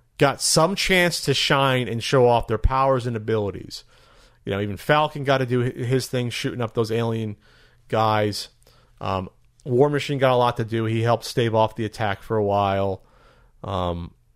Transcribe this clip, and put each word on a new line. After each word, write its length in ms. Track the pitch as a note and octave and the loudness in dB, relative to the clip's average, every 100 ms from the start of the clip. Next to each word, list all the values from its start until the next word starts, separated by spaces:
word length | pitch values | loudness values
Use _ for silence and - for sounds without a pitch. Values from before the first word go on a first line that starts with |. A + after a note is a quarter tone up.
| _ - | _ 0
got 240 | C#3 A#2 | 2 2
some 340 | - E3+ D#3+ G3 | 0 2 2 0
chance 460 | - F#3 F3 E3 | 2 2 2 0
to 120 | - | -2
shine 540 | C3+ - C#3+ C#3 B2+ A#2 | 0 2 2 4 2 -2
and 160 | A2+ | -4
show 240 | - C#3 A#2+ | 0 4 6
off 200 | A#2 - | 4 0
their 100 | A2 | 0
powers 480 | - C3 C3+ C3 A#2+ | 2 2 2 2 -2
and 100 | A2+ | -4
abilities. 680 | A2 A2 G2+ F#2 G#2 - - _ _ _ _ _ | -2 -2 -2 -6 -12 -16 -20 _ _ _ _ _
You 80 | - | -6
know, 80 | G2 | -4
even 180 | G#2 F#2+ | -4 -4
Falcon 460 | - D3+ D3+ D3 | 0 2 2 -2
got 140 | C3+ C3+ | 0 0
to 80 | B2+ | 2
do 180 | B2 | 0
hi-, 220 | B2 - B2 | -2 -4 -2
his 220 | C3 A#2+ | -2 -2
thing, 220 | B2+ A#2+ | -4 -4
shooting 320 | - C3+ G#2 | -4 -6 -4
up 120 | A2+ | -4
those 180 | - A2+ | -2 -2
alien 460 | A#2 A#2 A2+ A2 G#2 _ _ _ _ _ | -2 -2 -4 -6 -10 _ _ _ _ _
guys. 600 | A2 A2 G#2+ G#2+ G2+ - _ _ _ _ _ | 0 2 2 0 -2 -10 _ _ _ _ _
Um, 300 | G2 F#2+ F#2 - _ _ | -4 -4 -4 -12 _ _
War 260 | - B2 D3 | -2 2 4
Machine 280 | C#3+ - C#3+ | 2 -2 0
got 160 | C3 | 2
a 40 | B2+ | 4
lot 200 | A#2+ A#2+ | 2 0
to 80 | G#2+ | -4
do. 200 | A2+ A2+ | -2 -2
He 180 | A2+ | 0
helped 220 | A2+ A#2 - | 2 0 0
stave 280 | - A#2 | -2 0
off 220 | A2 A2 - | 2 2 0
the 100 | A2 | -8
attack 380 | - A2 F#2+ | -4 -4 -4
for 140 | - A2 | -4 -2
a 60 | |
while. 600 | G2+ G2+ G2+ G2 G2 F#2+ _ _ _ _ _ _ | 0 2 2 0 -2 -4 _ _ _ _ _ _
Um, 500 | - G2 F2+ F2 F2 - _ | -6 -4 -4 -4 -10 -16 _